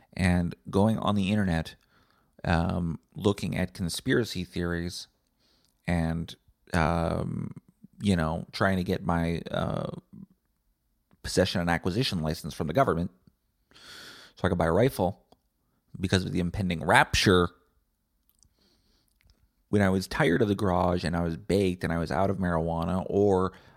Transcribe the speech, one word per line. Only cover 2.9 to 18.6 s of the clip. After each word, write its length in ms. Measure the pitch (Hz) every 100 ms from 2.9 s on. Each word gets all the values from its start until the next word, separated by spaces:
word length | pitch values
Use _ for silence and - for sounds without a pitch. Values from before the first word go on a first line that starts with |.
| 80 _
looking 420 | - 101 101 95 90
at 180 | 90
conspiracy 680 | - 87 - - 135 110 -
theories 640 | 87 - 87 85 85 - - _ _ _ _ _ _ _ -
and, 480 | 85 82 82 82 - _ _ _
um, 800 | 87 78 85 82 82 82 80 - - - _ - -
you 160 | 101 90
know, 300 | 78 82 -
trying 280 | - 101 92
to 40 |
get 220 | 90 92
my, 380 | - 85 85 85 -
uh, 400 | - 85 - - - - - - _ _ _ _ _ _ _ _ _
possession 380 | - - 92 98
and 80 | 85
acquisition 540 | 85 95 92 131 92
license 320 | 78 80 78
from 120 | - 80
the 60 |
government 380 | 90 135 85 87 _ _ _ _ _ _ - - - - - - -
so 100 | 92
I 20 |
could 80 | 90
buy 100 | 82
a 60 |
rifle 500 | 85 131 - 90 113 _ _ _ _ _ _ _ -
because 240 | 95 95
of 80 | 95
the 80 | 90
impending 420 | 87 95 92 85
rapture. 680 | 80 117 151 - - 90 87 - _ _ _ _ _ _ _ _ _ _